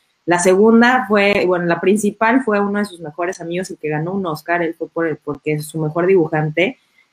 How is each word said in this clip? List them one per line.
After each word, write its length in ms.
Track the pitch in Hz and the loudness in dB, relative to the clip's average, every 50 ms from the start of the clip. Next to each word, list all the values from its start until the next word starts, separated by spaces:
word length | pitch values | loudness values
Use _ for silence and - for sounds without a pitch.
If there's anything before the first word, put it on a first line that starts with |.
| _ _ _ _ _ | _ _ _ _ _
La 140 | - 175 170 | -2 -2 2
segunda 680 | 175 180 185 190 214 226 226 226 240 240 254 254 226 196 | 2 2 4 6 6 6 6 6 6 4 4 2 0 0
fue, 360 | 214 202 196 202 202 202 - | 2 2 2 2 2 2 0
bueno, 200 | 180 180 175 175 | 0 0 0 0
la 140 | 170 170 - | -2 -2 0
principal 640 | - 185 208 208 208 208 214 - 226 226 240 269 262 | 2 2 2 2 0 -2 -2 0 0 2 2 2 0
fue 160 | 220 208 202 | 0 0 0
uno 180 | 202 202 202 208 | 0 0 -2 -4
de 60 | 208 | -4
sus 160 | - 175 170 | -6 -8 -14
mejores 400 | 170 151 - - 175 180 190 - | -14 -12 -8 -6 -6 -6 -6 -8
amigos, 300 | 165 165 175 180 190 - | -8 -6 -6 -6 -6 -8
el 60 | 175 | -10
que 120 | - - 151 | -8 -6 -4
ganó 240 | 151 151 156 175 | -4 -4 -4 -4
un 140 | 190 202 190 | -4 -4 -4
Oscar, 360 | 170 151 151 - - 170 175 | -4 -6 -6 -4 -4 -2 -2
él 120 | 170 160 165 | -2 -4 -4
fue 140 | - 160 151 | -8 -12 -8
por 180 | _ 170 165 | _ -4 -2
el, 100 | 160 147 | -2 -4
porque 380 | - _ 147 143 135 _ 151 156 | -6 _ -10 -10 -8 _ -4 -4
es 120 | 151 147 | -4 -6
su 120 | - - 160 | -8 -6 -6
mejor 280 | 156 151 151 175 170 | -6 -4 -2 -2 2
dibujante, 720 | 185 196 180 156 160 165 151 156 156 151 165 180 247 269 _ _ _ _ _ _ _ | 2 4 2 2 2 0 -2 -2 -2 0 0 -2 -2 -2 _ _ _ _ _ _ _